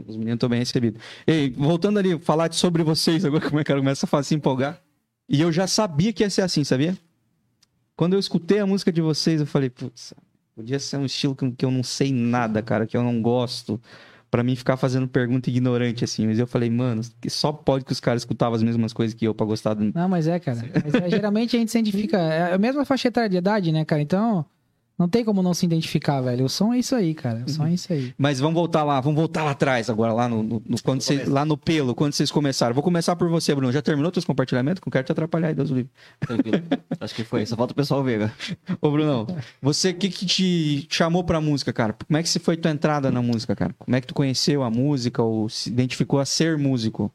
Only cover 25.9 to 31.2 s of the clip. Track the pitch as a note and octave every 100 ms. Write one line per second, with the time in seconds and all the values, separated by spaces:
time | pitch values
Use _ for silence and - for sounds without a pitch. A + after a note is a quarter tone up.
25.9 | D#3 - C#3 B2+ B2 C3 - G3+ B3 A#3+
26.9 | B3+ E3+ D#3 B2 A2+ B2 D3+ D#3 F3+ -
27.9 | D#3 B2+ C3 C#3 C3 D3+ E3 E3 E3+ D3
28.9 | C#3 C3+ D3+ D#3+ E3 D#3 C3+ C#3 B2+ A2
29.9 | A2 A2+ A2+ A#2+ A2+ G#2+ A2+ - A#2+ -
30.9 | C3 B2+ C#3+